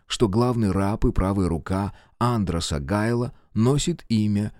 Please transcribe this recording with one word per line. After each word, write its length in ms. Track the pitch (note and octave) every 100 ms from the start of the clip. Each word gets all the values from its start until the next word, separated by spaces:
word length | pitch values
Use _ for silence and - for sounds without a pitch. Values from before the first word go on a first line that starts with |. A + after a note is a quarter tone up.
| _
что 220 | - A2
главный 420 | G2+ B2 A#2+ G#2
раб 340 | F#2+ G2 A2
и 60 | B2+
правая 380 | - F#2+ G2 F2
рука 440 | D#2+ - F#2+ G2 - _ _
Андроса 580 | A#2 A2+ G2+ E2 - D2+
Гайла 540 | C#2 G#2 A2 A#2+ A#2+ - _
носит 520 | G#2+ A#2 C#3+ F3 E3 -
имя 440 | A2+ G#2+ G2+ G#2